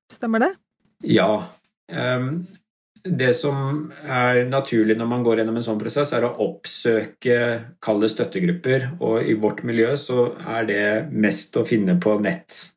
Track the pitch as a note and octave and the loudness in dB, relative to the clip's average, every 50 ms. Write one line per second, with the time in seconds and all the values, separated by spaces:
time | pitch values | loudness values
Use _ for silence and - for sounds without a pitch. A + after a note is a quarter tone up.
0 | _ - - - - A3+ A3 A3 B3 F4+ G4 - _ _ _ _ _ _ _ _ | _ -20 -14 -8 -4 0 0 2 2 0 0 -4 _ _ _ _ _ _ _ _
1 | - - - G#2 F#2 G#2 G#2+ F#2+ F2 - - _ _ _ _ _ _ - - - | -2 2 2 4 4 4 2 0 -2 -6 -16 _ _ _ _ _ _ -10 -6 -4
2 | B2 B2+ B2+ B2 B2+ C3+ D#3 F3 F3+ F#3 - - _ _ _ _ _ _ _ _ | -2 -2 -2 -2 -2 -4 -4 -6 -8 -10 -16 -20 _ _ _ _ _ _ _ _
3 | - F#3 D#3+ B2+ C3 B2 A#2+ - - D3 C#3 C#3 C3+ C3+ C#3+ D3+ D#3 - - - | -6 -4 -2 0 2 2 2 2 0 -2 -2 -2 -2 -2 -4 -4 -6 -8 -14 -14
4 | - C#3 C3 B2+ B2 B2 B2 B2 B2 B2+ C3+ C3+ C3+ - A#2+ A2+ G#2+ G#2+ A2 A2+ | -10 -4 -2 0 2 2 4 2 2 2 0 -2 -2 0 2 2 4 4 2 2
5 | A#2 A#2 B2 B2 A#2+ A#2 A2+ A2+ A2 A2+ A2+ A#2+ A#2+ A#2 G#2+ G#2+ G#2+ A#2 - D3+ | 0 -2 0 0 2 2 2 2 2 0 -2 -2 -2 -2 -4 -4 -2 -2 -2 0
6 | C#3+ - - A#2+ A#2 A#2+ - - G#2 F#2+ - - - - - - - A#2+ A2+ A2 | 0 0 0 0 0 0 0 -2 -2 -2 -4 -6 -10 -10 -8 -4 0 2 2 2
7 | - - - - - B2+ A#2+ A#2+ A#2+ A#2+ A#2 A#2 A2+ - - - - A2+ G#2+ G#2 | 0 -4 -8 -4 0 2 2 2 2 0 -2 -4 -8 -12 -18 -8 -2 -2 0 2
8 | A2 A2 - - A#2 - - F#2+ F2+ F2 F2 F2 - C3 C3 C3+ B2+ B2+ - - | 2 0 0 0 -4 -4 -2 0 0 0 0 0 0 0 0 0 0 -2 -6 -4
9 | A#2 A2+ A2 A#2 - - A2+ G#2+ G#2+ G#2 G#2 - - A#2+ A#2 A#2 A2+ A#2+ C#3+ C#3+ | -2 0 0 0 0 0 0 2 2 0 -2 -2 -6 -2 0 2 2 2 2 -2
10 | - - B2 B2 A#2+ A#2+ - - - - A2+ A#2 A2+ G#2+ G#2 G2+ G#2 G#2 G#2+ A2+ | -2 -2 2 2 2 0 0 -6 -10 -6 -4 -4 -2 -2 0 0 0 0 0 0
11 | - D3+ B2+ A2 G#2+ G#2 - - - - - A#2+ A2+ - A#2+ A2 G2 F#2 F2+ F2 | -2 -2 0 2 2 2 2 0 -4 -2 -2 -2 0 2 2 2 2 4 2 2
12 | - G#2+ G#2+ G#2 G#2 F#2+ F2 - - - - - - - - | 4 2 2 2 0 -2 -2 -4 -6 -8 -6 -6 -6 -8 -12